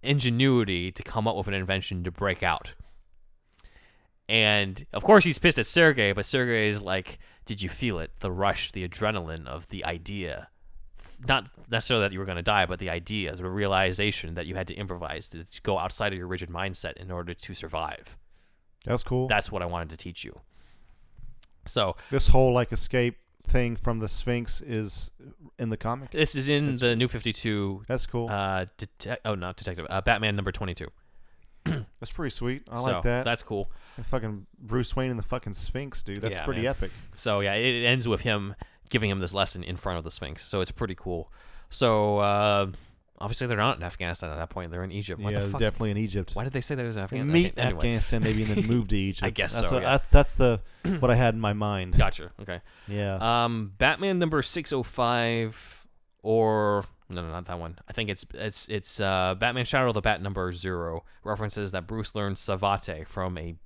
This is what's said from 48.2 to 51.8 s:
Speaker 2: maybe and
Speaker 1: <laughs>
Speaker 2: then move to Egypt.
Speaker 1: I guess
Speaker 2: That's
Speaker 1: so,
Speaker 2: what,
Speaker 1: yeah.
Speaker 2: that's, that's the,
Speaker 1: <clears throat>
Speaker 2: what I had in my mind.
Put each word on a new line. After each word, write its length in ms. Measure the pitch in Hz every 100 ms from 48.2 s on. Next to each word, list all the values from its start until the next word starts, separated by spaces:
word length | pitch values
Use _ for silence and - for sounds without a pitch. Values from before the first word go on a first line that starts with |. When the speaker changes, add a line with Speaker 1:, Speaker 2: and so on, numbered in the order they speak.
Speaker 2:
maybe 200 | 110 107
and 80 | 110
Speaker 1:
<laughs> 40 | 107
Speaker 2:
then 100 | 107
move 220 | 120 104
to 100 | 107
Egypt. 260 | 98 98 104
Speaker 1:
I 40 |
guess 240 | 110 95
Speaker 2:
That's 140 | 117 113
Speaker 1:
so, 60 | 127
Speaker 2:
what, 80 |
Speaker 1:
yeah. 80 | 104
Speaker 2:
that's, 140 | 135 -
that's 280 | 147 143 -
the, 260 | 127 113 - - -
Speaker 1:
<clears throat> 140 | 180
Speaker 2:
what 120 | 127
I 40 | 120
had 200 | 120 110
in 40 |
my 120 | 107
mind. 420 | 104 104 98